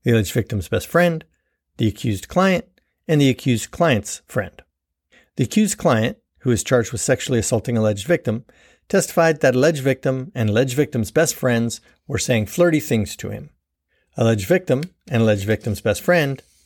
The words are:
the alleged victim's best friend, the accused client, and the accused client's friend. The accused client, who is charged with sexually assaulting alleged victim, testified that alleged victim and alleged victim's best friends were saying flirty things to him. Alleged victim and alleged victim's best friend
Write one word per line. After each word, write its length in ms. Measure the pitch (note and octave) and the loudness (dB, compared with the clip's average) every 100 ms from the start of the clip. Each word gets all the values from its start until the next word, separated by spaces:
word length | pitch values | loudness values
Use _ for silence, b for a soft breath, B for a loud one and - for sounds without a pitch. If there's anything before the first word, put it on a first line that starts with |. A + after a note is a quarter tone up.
the 80 | B2+ | 2
alleged 200 | A#2 G#2 | 2 2
victim's 340 | A#2+ A2 G#2 F2+ | -2 -2 -4 -4
best 180 | G#2+ - | -4 0
friend, 400 | E3+ F3 D#3+ - _ _ _ _ - | 2 2 0 -10 _ _ _ _ -2
the 100 | A2 | -2
accused 400 | - A#2+ G2 - | -2 -4 -4 -4
client, 380 | - F#3+ F3+ - _ _ _ - | 0 2 0 -4 _ _ _ 0
and 120 | D3+ | 4
the 100 | C#3 | 4
accused 420 | B2 C#3 A2+ - | 2 0 -2 -2
client's 500 | - E3+ A2 - - - | 0 0 0 -2 -12 -8
friend. 340 | - F#2 - - _ _ _ _ b b - | -8 -8 -12 -20 _ _ _ _ b b -4
The 80 | A#2+ | 0
accused 340 | G#3+ G#3 - | 2 0 0
client, 380 | E3+ A2+ A2+ - _ _ | 0 2 0 -4 _ _
who 120 | C3 | -2
is 120 | A2+ | -2
charged 280 | - B2+ A2+ | 2 0 0
with 100 | A2+ | -4
sexually 380 | - B2+ - A#2+ | -2 -2 0 -2
assaulting 360 | - A2+ - A#2 | 0 -2 0 0
alleged 300 | G#2+ G2+ G2 | 0 0 0
victim, 400 | F3 - A2+ - b b b - | -2 -2 -6 -8 b b b -2
testified 520 | G3 - - E3 D3+ | 0 2 2 2 4
that 140 | C3+ B2+ | 2 4
alleged 260 | D3+ D3+ | 2 2
victim 500 | C3+ C3 C#3 C3 C3+ B2 | 0 0 -2 -4 -6 -2
and 160 | G#2+ | 0
alleged 240 | G#2+ C3+ B2+ | 2 2 0
victim's 340 | C#3+ B2 G#2 | -2 -2 -2
best 240 | - D#3+ | 0 0
friends 480 | - C3 A#2 A#2 - b b - | 0 0 0 -2 -6 b b -8
were 120 | B2 | -4
saying 260 | - A#2 G2+ | 0 0 0
flirty 340 | - F3 D#3 | 0 2 2
things 360 | - A2+ G2+ - | 0 -2 -2 -8
to 160 | G2+ | -10
him. 180 | G#2 D3 _ _ _ _ _ _ - | -12 -14 _ _ _ _ _ _ 0
Alleged 300 | A#2 A2 G2 | 0 2 0
victim 360 | F3+ F#3 C3 E3+ _ - | 0 0 -2 -4 _ -4
and 160 | A#2 | 0
alleged 220 | A2+ G2+ G2 | 2 2 -2
victim's 360 | G#2+ A#2+ G2+ | -4 -4 -4
best 200 | A2+ G2 | -2 -2
friend 420 | - F3 D3 C3+ - _ | 0 2 0 -4 -14 _